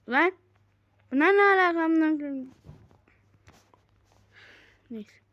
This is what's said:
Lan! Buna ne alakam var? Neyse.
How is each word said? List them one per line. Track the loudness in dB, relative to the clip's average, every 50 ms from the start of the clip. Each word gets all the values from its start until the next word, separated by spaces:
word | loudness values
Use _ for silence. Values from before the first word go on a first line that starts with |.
| _ -4
Lan! | -2 0 0 -2 -4 -8 _ _ _ _ _ _ _ _ _ _ _ _ _ -6
Buna | -2 0 2 2
ne | 4 4
alakam | 4 4 4 2 2 0 0 -2 -2 0 0 0
var? | 0 0 -2 -4 -6 -8 -10 -12 -14 -16 -20 _ _ -20 -20 -20 -20 _ _ _ _ _ _ _ _ _ _ _ _ -20 -20 _ _ _ _ _ _ _ _ _ _ _ _ _ _ _ _ -20 -20 -20 -20 -20 _ _ _ _ _ -18
Neyse. | -16 -16 -16 -18 _ _ _ _